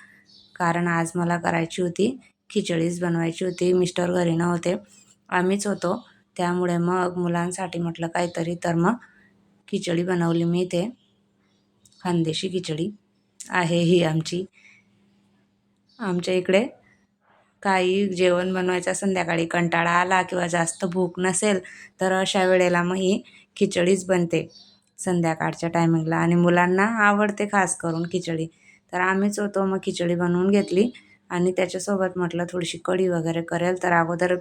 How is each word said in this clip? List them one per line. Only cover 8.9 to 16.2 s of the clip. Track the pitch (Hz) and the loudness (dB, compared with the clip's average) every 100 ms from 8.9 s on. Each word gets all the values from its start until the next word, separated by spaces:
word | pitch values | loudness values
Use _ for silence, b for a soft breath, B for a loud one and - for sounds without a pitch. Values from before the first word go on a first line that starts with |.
| 247 B B B B _ _ - | 0 B B B B _ _ -8
खिचडी | 202 196 170 | -6 -2 -2
बनवली | 175 180 170 170 | 0 0 0 0
मी | 170 175 | 0 0
इथे, | 180 175 208 - _ _ _ _ _ _ _ _ _ _ | 0 -2 -4 -8 _ _ _ _ _ _ _ _ _ _
खानदेशी | 180 175 160 156 190 | -2 0 0 -2 -4
खिचडी. | 180 175 156 190 - _ _ _ - - | -6 -6 -6 -6 -10 _ _ _ -20 -6
आहे | 180 170 170 | -2 0 2
ही | 170 180 | 4 4
आमची. | 165 160 160 175 185 _ b b b _ _ _ _ _ _ _ _ _ _ - | 4 0 -2 -6 -8 _ b b b _ _ _ _ _ _ _ _ _ _ -10
आमच्या | 214 180 | -4 -4